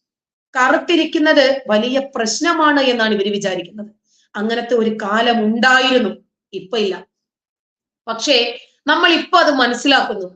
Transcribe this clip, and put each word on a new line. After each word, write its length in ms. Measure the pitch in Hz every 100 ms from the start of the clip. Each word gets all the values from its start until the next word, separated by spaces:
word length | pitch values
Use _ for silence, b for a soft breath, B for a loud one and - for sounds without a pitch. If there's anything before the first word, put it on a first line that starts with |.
| _ _ _ _ _
കറുത്തിരിക്കുന്നത് 1080 | 262 262 320 - 339 320 330 311 294 262 269 -
വലിയ 300 | 214 240 262 277
പ്രശ്നമാണ് 680 | 254 220 214 330 339 302 285
എന്നാണ് 340 | 262 240 220
ഇവര് 160 | 202 202
വിചാരിക്കുന്നത്. 600 | 208 202 180 175 208 202 _ _ _ _
അങ്ങനത്തെ 400 | 208 214 226 233
ഒരു 220 | 247 220 214
കാലം 340 | 208 214 240 233
ഉണ്ടായിരുന്നു, 680 | 214 233 262 254 262 254 208 - _ _ _
ഇപ്പൊ 260 | 190 - 233
ഇല്ല. 160 | 202 180 - _ _ _ _ _ _ _ _ _ -
പക്ഷേ 280 | 226 269 254 240 - B B -
നമ്മൾ 240 | 320 349
ഇപ്പൊ 260 | 330 - 359
അത് 140 | 311
മനസ്സിലാക്കുന്നു. 760 | 277 247 233 285 262 247 208 180